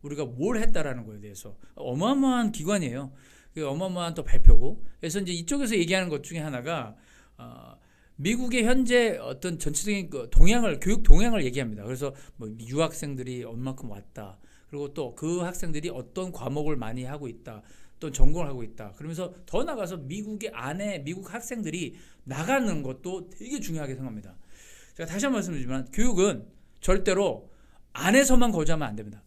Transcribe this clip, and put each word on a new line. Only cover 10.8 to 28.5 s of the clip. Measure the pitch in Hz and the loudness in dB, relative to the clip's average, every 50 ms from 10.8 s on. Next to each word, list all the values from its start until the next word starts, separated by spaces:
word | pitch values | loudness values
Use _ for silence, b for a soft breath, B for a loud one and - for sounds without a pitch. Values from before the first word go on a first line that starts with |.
교육 | - 185 - - - | -2 0 0 2 12
동향을 | - - 165 226 240 226 208 151 | 12 12 12 12 4 2 0 -2
얘기합니다. | 127 123 139 135 117 104 104 101 | -2 -4 -4 -6 -6 -8 -10 -10
그래서 | 110 127 127 143 139 135 B B B B | -10 -10 -8 -8 -10 -10 B B B B
뭐 | - 120 107 | -16 -16 -16
유학생들이 | 107 113 117 113 127 143 165 156 160 - - 147 139 127 123 123 127 123 117 | -14 -16 -14 -10 -6 -4 -4 -4 -6 -10 -12 -10 -10 -10 -12 -12 -12 -12 -12
얼마큼 | 113 113 117 127 135 131 131 - 120 | -14 -12 -10 -10 -10 -10 -12 -12 -14
왔다. | 101 98 101 - _ - 107 98 92 - b b b b b b | -14 -14 -16 -20 _ -18 -18 -18 -18 -20 b b b b b b
그리고 | - 143 143 139 139 | -14 -12 -12 -12 -10
또 | - 147 123 120 | -10 -10 -10 -10
그 | - 147 156 170 180 | -10 -8 -6 -6 -6
학생들이 | 175 175 180 180 - 170 160 151 151 175 | -6 -8 -8 -8 -4 -4 -4 -4 -6 -10
어떤 | - 127 123 - - - 185 185 175 | -12 -12 -14 -12 -12 -12 -10 -10 -12
과목을 | - 123 131 135 147 151 151 151 | -12 -10 -8 -8 -4 -4 -2 -2
많이 | 131 120 110 113 127 127 | -4 -4 -8 -10 -10 -10
하고 | 127 139 151 147 123 | -12 -12 -12 -12 -14
있다. | 117 117 - - 113 104 - b b b b b b - | -14 -16 -18 -18 -20 -20 -20 b b b b b b -14
또 | - 156 | -14 -12
전공을 | 135 143 143 143 151 175 175 | 4 6 6 6 8 4 -2
하고 | 143 139 127 117 | -6 -6 -10 -10
있다. | 104 - - 113 101 95 | -12 -12 -14 -16 -18 -16
그러면서 | - 147 156 165 160 185 175 - - - | -16 -14 -14 -12 -10 -12 -12 -14 -18 -20
더 | - - 190 - | -6 -4 -4 -4
나아가서 | 349 311 240 202 170 185 175 | -4 -6 -8 -10 -10 -10 -12
미국의 | 139 131 160 208 214 214 214 208 226 208 - | -12 -12 -12 -12 -12 -12 -12 -12 -12 -12 -12
안에, | 117 120 131 151 185 202 208 202 165 | -10 -10 -10 -10 -8 -8 -8 -8 -8
미국 | 135 143 175 190 196 175 180 | -10 -10 -12 -12 -14 -16 -16
학생들이 | 233 - - 254 233 214 160 151 180 165 131 B B B B B B B | -16 -14 -12 -12 -10 -10 -10 -8 -8 -10 -10 B B B B B B B
나가는 | - 131 135 160 180 262 277 254 208 175 151 139 | -14 -10 -10 -4 -2 -2 -2 -2 -2 -4 -6 -6
것도 | 127 131 135 - 180 180 190 180 180 | -8 -12 -12 -12 -12 -12 -12 -14 -16
되게 | - - 208 247 277 285 | -18 -20 -14 -12 -12 -10
중요하게 | - 147 160 160 151 135 131 | -8 -8 -8 -8 -8 -10 -12
생각합니다. | 131 131 127 110 104 98 95 90 - B B B B B B B B B B B | -12 -12 -12 -12 -14 -16 -18 -20 -20 B B B B B B B B B B B
제가 | - 165 | -16 -14
다시 | 160 165 202 247 | -10 -8 -6 -4
한번 | 285 262 220 | -2 -2 -4
말씀드리지만 | - - 170 143 135 120 131 135 131 - - | -4 -6 -6 -8 -6 -6 -6 -8 -8 -8 0
교육은 | - 226 254 233 180 190 208 175 - - - _ - - _ _ - | 2 2 4 4 2 0 0 0 -4 -10 -18 _ -20 -20 _ _ -12
절대로 | - - 185 202 196 - 185 185 202 185 120 104 - b b b b b b b b _ - | -2 0 0 2 2 0 0 0 -2 -2 -4 -6 -12 b b b b b b b b _ -14
안에서만 | - - 180 202 262 277 269 262 240 247 240 | -4 0 2 4 4 4 6 6 6 6 6